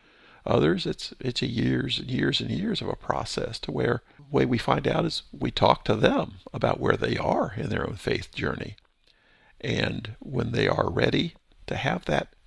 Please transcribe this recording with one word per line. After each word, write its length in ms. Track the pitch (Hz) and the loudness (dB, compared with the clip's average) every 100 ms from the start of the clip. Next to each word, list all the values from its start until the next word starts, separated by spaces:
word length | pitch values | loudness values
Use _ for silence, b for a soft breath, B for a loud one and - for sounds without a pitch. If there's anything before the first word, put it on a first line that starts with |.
| b b b b - | b b b b 0
Others, 400 | 123 147 180 - | 4 4 2 -2
it's, 280 | - - - | -6 -8 -8
it's 220 | 127 120 | -6 -2
a 40 | 127 | -2
years 520 | 120 123 127 131 120 | 0 0 2 0 -4
and 120 | 127 | -4
years 300 | 127 139 - | 0 0 0
and 100 | 113 | -2
years 300 | 110 214 208 | -2 -2 -2
of 60 | - | -4
a 80 | - | -4
process 640 | - 135 - - - 113 | -2 -2 -2 -4 -4 -6
to 120 | - | -6
where 300 | - 120 123 - B | 0 0 0 -4 B
the 200 | 139 139 | -2 2
way 100 | 131 | 4
we 120 | 120 | 2
find 280 | - 135 135 | 2 0 2
out 180 | 160 | 0
is 180 | 165 - - | 0 -2 -10
we 180 | 143 123 | -6 -4
talk 340 | - - - | 4 6 6
to 100 | - | 4
them 440 | 107 147 269 - 98 - | 4 4 4 -2 -8 -12
about 280 | - 117 - | -2 0 2
where 160 | 127 - | 2 2
they 200 | - - | 0 0
are 380 | - - 247 - | 0 0 0 -4
in 120 | - | -4
their 180 | 104 - | -2 -4
own 100 | - | -4
faith 380 | - - - | -4 -4 -4
journey. 420 | - - - - - _ _ _ b b b b b | -6 -4 -4 -8 -14 _ _ _ b b b b b
And 540 | - 113 110 110 110 - | -4 0 0 -2 -8 -12
when 320 | - - - | -6 -4 -2
they 160 | - - | 2 2
are 220 | - - | 2 0
ready 440 | - - - 170 - _ - - | 2 2 2 0 -6 _ -16 -8
to 100 | - | -4
have 300 | - 120 - | -2 -2 0
that 280 | 143 - _ | -2 -2 _